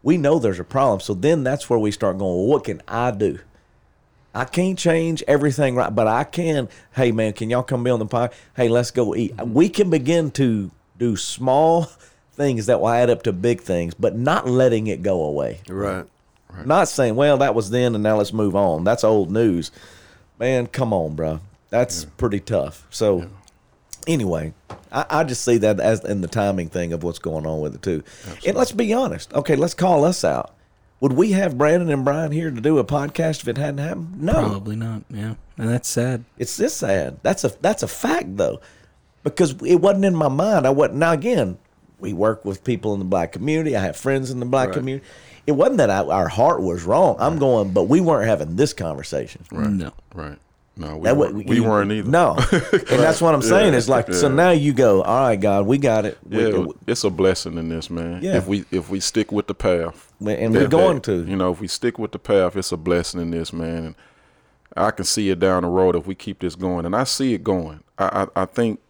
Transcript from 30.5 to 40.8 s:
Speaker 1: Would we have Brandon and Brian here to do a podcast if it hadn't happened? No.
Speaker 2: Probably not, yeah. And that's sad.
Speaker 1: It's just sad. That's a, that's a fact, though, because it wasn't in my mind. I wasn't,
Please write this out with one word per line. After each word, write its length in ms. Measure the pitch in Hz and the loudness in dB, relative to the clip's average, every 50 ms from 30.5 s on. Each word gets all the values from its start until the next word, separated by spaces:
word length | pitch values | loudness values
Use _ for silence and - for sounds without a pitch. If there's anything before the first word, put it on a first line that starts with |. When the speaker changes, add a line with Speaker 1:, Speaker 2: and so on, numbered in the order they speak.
| - _ _ _ _ _ _ _ _ _ | -14 _ _ _ _ _ _ _ _ _
Speaker 1:
Would 120 | 127 139 127 | 0 0 4
we 180 | 131 190 220 | 4 2 4
have 260 | 196 190 196 175 135 | 4 2 2 0 0
Brandon 320 | 123 147 151 160 180 175 165 | 2 2 4 4 2 2 0
and 140 | 147 139 131 | 0 0 0
Brian 280 | 139 139 156 165 156 | 0 0 0 -2 -2
here 200 | 147 156 165 160 | -2 -4 -4 -4
to 80 | 135 117 | -6 -2
do 180 | 110 147 160 | 0 2 4
a 60 | 143 123 | 4 2
podcast 580 | - 147 147 139 147 - - 165 160 156 - | 2 0 -2 -2 -4 -4 -2 -2 -2 -2 -4
if 60 | - | -6
it 100 | 120 117 | -6 -4
hadn't 200 | 127 143 147 143 | -4 -4 -4 -4
happened? 440 | 143 143 160 180 190 165 165 185 196 | -4 -6 -6 -6 -8 -10 -12 -10 -6
No. 120 | 147 175 - | -2 0 0
Speaker 2:
Probably 420 | - - 107 101 98 98 107 104 | 2 0 0 -4 -6 -8 -8 -8
not, 280 | 110 113 113 113 107 - _ | -6 -6 -8 -8 -10 -12 _
yeah. 260 | - 104 104 110 110 - - - - | -12 -10 -8 -10 -10 -12 -16 -20 -12
And 120 | - 113 113 | -6 -4 -2
that's 180 | 117 123 - | -2 -2 -4
sad. 380 | - - - 117 127 131 117 120 _ _ | -4 -4 -2 -2 -2 -4 -6 -8 _ _
Speaker 1:
It's 200 | _ 127 - - | _ -8 -8 -4
just 200 | - 214 294 311 | -2 -2 -2 -2
sad. 420 | - - - 98 95 73 65 - - - | -4 -2 -2 0 0 -2 -4 -8 -4 -2
That's 200 | - 190 - - | -2 -2 0 -2
a, 80 | 117 - - | -4 -4 0
that's 220 | - 180 214 - - | 0 0 0 0 -4
a 40 | |
fact, 480 | - - - - 240 311 349 - 90 95 | -8 -8 -6 -2 -2 -2 -2 -2 -6 -4
though, 240 | 101 92 65 104 - - - - _ _ _ _ _ _ _ _ _ _ | -2 -2 -2 -2 -6 -14 -20 -20 _ _ _ _ _ _ _ _ _ _
because 320 | 151 - - 185 151 131 - - | -8 0 2 0 0 0 -4 2
it 100 | 131 180 | 4 4
wasn't 280 | 175 - 202 196 190 196 | 6 6 4 4 4 2
in 100 | 196 180 | 2 2
my 120 | 165 156 | 2 2
mind. 400 | 143 131 143 175 214 214 175 143 | 0 2 2 0 2 2 4 4
I 40 | 131 | 4
wasn't, 260 | 139 139 | 4 4